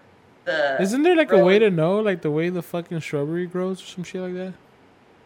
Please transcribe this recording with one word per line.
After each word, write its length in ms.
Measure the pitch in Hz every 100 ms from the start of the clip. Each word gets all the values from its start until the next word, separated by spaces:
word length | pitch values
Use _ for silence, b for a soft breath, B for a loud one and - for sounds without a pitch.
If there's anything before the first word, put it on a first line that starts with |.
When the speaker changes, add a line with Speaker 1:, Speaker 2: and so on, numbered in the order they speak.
| _ _ _ _ 175
Speaker 1:
the 340 | 156 143 135
Speaker 2:
Isn't 200 | 190 254
there, 120 | 339 330
like, 160 | 294
a 60 | 202
Speaker 1:
road 80 | 185
Speaker 2:
way 140 | 208
to 120 | 220
know, 280 | 170 160 208
like, 220 | 214 175
the 80 | 156
way 180 | 151 175
the 120 | 180
fucking 380 | - 175 165 165
shrubbery 480 | - 147 147 170 180
grows 340 | 180 185 185
or 40 | -
some 180 | -
shit 180 | 165 185
like 120 | 180 180
that? 180 | 185 180 _ _ _ _ _ _